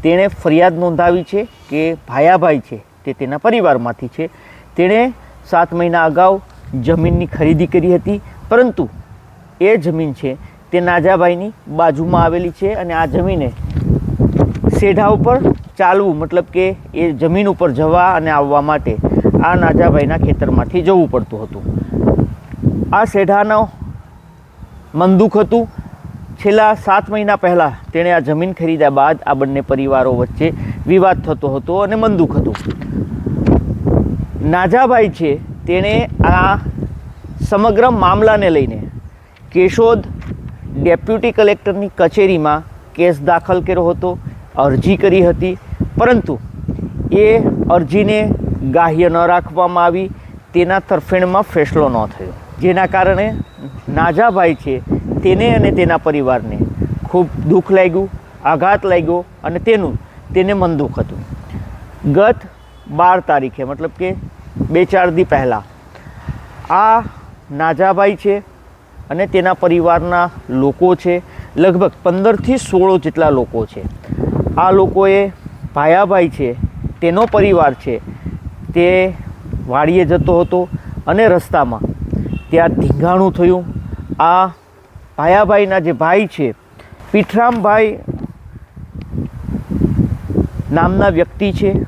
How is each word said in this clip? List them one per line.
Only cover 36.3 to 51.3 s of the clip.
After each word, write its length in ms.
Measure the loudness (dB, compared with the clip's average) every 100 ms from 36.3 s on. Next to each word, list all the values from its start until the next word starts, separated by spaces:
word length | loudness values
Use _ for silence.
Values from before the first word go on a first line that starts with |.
| 4 2 0 -2 -8 -10 -10 -16 -18 -18 -10
સમગ્ર 500 | -2 2 2 4 2 4
મામલાને 460 | 2 4 4 4 2
લઈને 300 | 2 0 -4 -10 -14 -18 -20 -20 -20 -4
કેશોદ 500 | 2 2 4 4 2 -2 -12 -12 -12 -14 -16 -12 -2
ડેપ્યુટી 560 | 0 0 0 -2 0
કલેક્ટરની 560 | 2 2 2 -2 -4 -6 0
કચેરીમાં 640 | 0 2 2 2 0 -2 -4 -18 -16
કેસ 260 | 0 0 2 0
દાખલ 320 | 0 2 -2
કર્યો 200 | 0 0 0
હતો, 240 | 0 -4 -6 -10 -16 -10 0
અરજી 320 | 2 2 2 2
કરી 240 | 4 4
હતી, 360 | 4 2 -2 -4 -10 -8 -6 0
પરંતુ 360 | 2 2 0 -8 -10 -12 -10 -8 -8 -8 -2
એ 160 | 2 4 4 2 -2 0 0
અરજીને 420 | 2 0 2 0 0 -2 -4 -4 0
ગ્રાહ્ય 380 | 2 2 2 2
ન 80 | 4 2
રાખવામાં 560 | 2 0 0 0 2 2
આવી, 240 | 0 -4 -10 -16 -20 -4
તેના 260 | 0 2 0
તરફેણમાં 640 | 0 -2 0 0 2